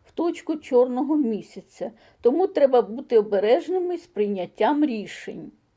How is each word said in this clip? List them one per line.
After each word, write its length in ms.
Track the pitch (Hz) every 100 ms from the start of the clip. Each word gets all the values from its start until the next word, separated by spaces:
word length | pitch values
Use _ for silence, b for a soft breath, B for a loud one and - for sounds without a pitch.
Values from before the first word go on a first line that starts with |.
| _
в 60 |
точку 440 | - 339 330 - 302
чорного 600 | - 247 254 247 262 302
місяця, 760 | 233 208 - 202 - - - b b b
тому 260 | 233 302 381
треба 340 | - 269 254
бути 360 | 196 233 - 226
обережними 800 | 208 190 208 302 302 370 359 349
з 100 | -
прийняттям 800 | 208 208 196 175 - 220 285 302
рішень. 640 | 220 180 - - - - - _